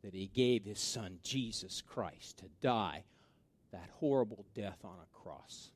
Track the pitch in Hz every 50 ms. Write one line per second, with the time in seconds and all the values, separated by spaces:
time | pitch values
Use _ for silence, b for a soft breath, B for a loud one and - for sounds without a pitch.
0 | - 101 92 95 98 95 - 127 127 123 123 113 98 104 104 - - - - 120
1 | 107 90 92 85 - - 131 135 127 113 110 - 95 95 - - - - - 131
2 | 104 82 - - - - - - 95 80 - _ - 131 120 113 101 85 73 78
3 | - b b b b b b b b b _ _ _ _ - 87 85 - - -
4 | 160 147 139 135 120 107 113 - 101 - - 110 104 98 95 - - 80 92 87
5 | 82 _ _ - - 90 73 - - - - - - - _